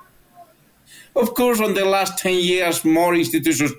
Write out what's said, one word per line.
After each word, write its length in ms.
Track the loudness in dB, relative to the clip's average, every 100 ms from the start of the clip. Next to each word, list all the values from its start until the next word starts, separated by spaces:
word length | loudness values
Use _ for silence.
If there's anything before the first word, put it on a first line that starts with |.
| -20 _ _ -20 -20 _ _ _ -20 -20 -6 -2
Of 160 | 0
course, 260 | 2 0 0
on 140 | 0
the 100 | 0
last 360 | 0 0 -2 -4
ten 160 | -2 0
years, 500 | 0 0 0 -2 0
more 280 | 2 2
institutions 600 | 2 0 0 0 0 -2